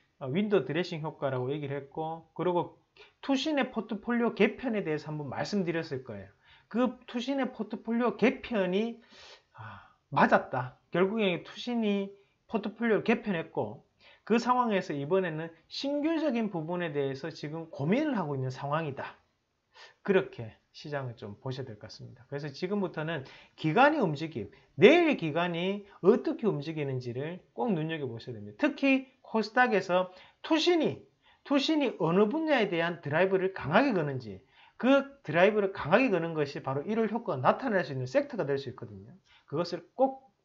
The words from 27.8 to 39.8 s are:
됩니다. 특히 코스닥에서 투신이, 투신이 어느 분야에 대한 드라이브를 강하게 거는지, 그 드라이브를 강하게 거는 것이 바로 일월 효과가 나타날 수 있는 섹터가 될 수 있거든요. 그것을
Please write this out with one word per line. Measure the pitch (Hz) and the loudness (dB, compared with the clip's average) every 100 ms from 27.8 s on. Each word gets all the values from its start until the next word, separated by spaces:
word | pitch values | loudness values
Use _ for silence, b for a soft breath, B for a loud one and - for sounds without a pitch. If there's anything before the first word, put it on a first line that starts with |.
| 156 160 131 117 - | -2 -4 -6 -8 -12
됩니다. | 113 104 - | -12 -12 -2
특히 | 302 294 277 262 262 _ | -2 2 2 2 0 _
코스닥에서 | - 220 214 247 247 202 - 180 185 B B B | -6 -4 0 2 4 2 2 0 0 B B B
투신이, | - 311 349 349 233 127 - _ b b | -2 2 4 4 2 -2 -12 _ b b
투신이 | - 277 277 311 254 - | 0 0 2 2 0 0
어느 | 165 180 214 | 2 4 4
분야에 | 302 311 269 190 | 2 2 2 2
대한 | 170 170 165 | 0 -2 -4
드라이브를 | 143 151 190 185 185 | -2 2 4 2 0
강하게 | - 127 190 285 | -4 2 4 4
거는지, | 190 147 131 110 92 _ b b - | 2 0 -4 -8 -14 _ b b -2
그 | 233 277 269 - | 4 4 2 -12
드라이브를 | - 160 196 214 196 | -2 4 6 4 0
강하게 | - 139 202 262 | -2 2 4 4
거는 | 180 165 | 2 -2
것이 | 156 139 156 | -2 -4 -4
바로 | 135 135 | -4 -4
일월 | 156 220 220 | -2 -2 0
효과가 | 226 208 139 | -2 -4 0
나타날 | 147 226 254 196 | 2 2 2 0
수 | 156 | -2
있는 | 131 | -6
섹터가 | 127 269 285 214 143 | -2 0 -2 -4 -2
될 | 139 | -2
수 | 131 | -4
있거든요. | - 107 98 107 180 _ b - | -12 -14 -16 -18 -20 _ b -8
그것을 | 143 175 175 | -4 -4 -6